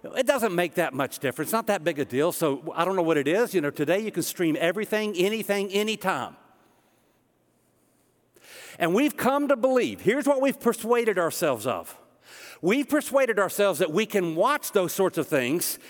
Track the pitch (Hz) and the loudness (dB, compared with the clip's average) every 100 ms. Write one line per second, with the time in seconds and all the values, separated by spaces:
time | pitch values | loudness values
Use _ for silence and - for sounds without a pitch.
0 | - - 262 285 220 175 180 - 160 131 | -6 -2 0 2 2 0 0 0 -2 -2
1 | 131 - 135 - 147 226 220 196 156 143 | -4 -2 -4 -4 -2 -2 0 0 0 -2
2 | 135 127 165 - 160 139 160 - 175 190 | -2 0 0 2 -2 -2 -6 -2 0 2
3 | 165 156 135 185 240 185 143 143 147 190 | 2 2 2 0 0 0 -2 -2 0 0
4 | 220 180 - - 170 151 165 185 208 214 | 0 -4 -6 -2 -2 0 0 -2 -2 -2
5 | 214 175 190 220 202 202 196 196 214 220 | -2 0 0 0 -2 -2 0 0 0 -2
6 | 185 151 104 - _ _ _ _ _ _ | -2 -4 -6 -12 _ _ _ _ _ _
7 | _ _ _ _ _ _ _ _ _ _ | _ _ _ _ _ _ _ _ _ _
8 | _ _ _ _ - - - - 165 196 | _ _ _ _ -20 -20 -20 -2 2 4
9 | 294 - 240 277 285 269 262 254 160 95 | 2 2 0 2 0 2 4 2 2 0
10 | 180 269 277 277 269 - 233 - 226 240 | 0 2 2 2 2 2 -2 -2 0 2
11 | 226 185 165 - 165 120 117 92 82 - | 2 0 -2 0 0 0 -2 -4 -6 -20
12 | _ _ - - - - 160 254 277 294 | _ _ -20 -20 -20 -4 0 0 2 0
13 | - 269 254 208 185 - 202 147 175 160 | 2 2 2 2 0 2 2 2 0 2
14 | 220 208 170 160 226 294 - 202 175 - | 0 0 0 2 2 0 0 0 0 0
15 | 190 165 139 147 123 170 - - | 0 0 0 0 2 0 -2 -8